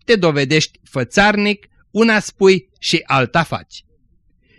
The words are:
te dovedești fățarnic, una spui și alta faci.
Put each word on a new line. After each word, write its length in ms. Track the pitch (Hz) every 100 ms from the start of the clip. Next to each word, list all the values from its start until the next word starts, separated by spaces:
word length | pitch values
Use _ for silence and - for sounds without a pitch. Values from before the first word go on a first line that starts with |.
te 120 | - 220
dovedești 600 | 170 143 135 156 - _
fățarnic, 840 | _ 135 120 - 208 208 208 202 _ _ _
una 300 | 202 226 214
spui 480 | - - 190 190 - _
și 220 | - 165
alta 380 | - 135 123 170
faci. 400 | 160 104 - - - _ _ _ _ _ _